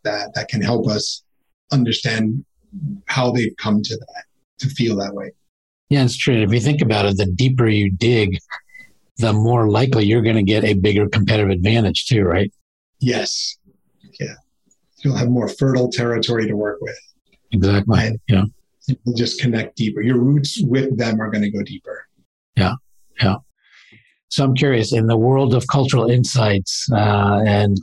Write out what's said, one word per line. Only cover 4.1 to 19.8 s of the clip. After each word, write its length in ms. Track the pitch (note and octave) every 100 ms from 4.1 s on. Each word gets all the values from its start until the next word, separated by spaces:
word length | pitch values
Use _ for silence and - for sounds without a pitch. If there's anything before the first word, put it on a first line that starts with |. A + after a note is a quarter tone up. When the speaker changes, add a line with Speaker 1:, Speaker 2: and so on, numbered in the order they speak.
| - - _ _ -
Speaker 1:
to 100 | C#3
feel 260 | - A#2 G2+
that 180 | G2 G2+
way? 160 | - - _ _ _ _ _
Speaker 2:
Yeah, 140 | C#3+
it's 120 | B2+ -
true. 200 | - A#2+
If 100 | G#2
you 60 | A#2
think 220 | A2 D3
about 240 | A#2 G#2 G2+
it, 100 | G2
the 80 | F#2+
deeper 420 | F2+ C3 B2+ A#2
you 220 | G#2 G2+
dig, 480 | F#2 A2+ A#2+ G2+ F#2 - - - - - _ _ -
the 160 | A2+
more 340 | G#2+ A2 A#2+ A2
likely 380 | G#2 C3 A#2+ G2+
you're 160 | A2
gonna 220 | G#2+ A2+
get 200 | G2 G#2+
a 120 | A2 G2
bigger 340 | G2+ G2+ G#2
competitive 400 | A2 G#2 A2 G2+
advantage 560 | F#2 F#2+ A2+ G#2 - -
too, 160 | A2+
right? 320 | F#2 E2+ G2+ - _ _ _ _
Speaker 1:
Yes. 580 | B2+ - - - - - _ _ _ _ - -
Yeah. 160 | - - _ _ _ _ _ _
You'll 160 | D3 A2
have 140 | A#2+
more 180 | B2 G#2
fertile 420 | - C3+ B2+ B2
territory 560 | - A#2+ A#2 A2+ A#2 G#2+
to 80 | G#2
work 220 | G#2 G#2
with. 180 | - - _ _ _ _ _
Speaker 2:
Exactly. 480 | G#2+ G2 G2+ G#2 G2
Speaker 1:
And 200 | A2 A2+ -
Speaker 2:
Yeah. 160 | G2 G#2 - _ _ - B2+ A#2+
Speaker 1:
you'll 100 | A2+
just 260 | A2+ -
connect 340 | B2+ A2+ G#2+
deeper. 260 | -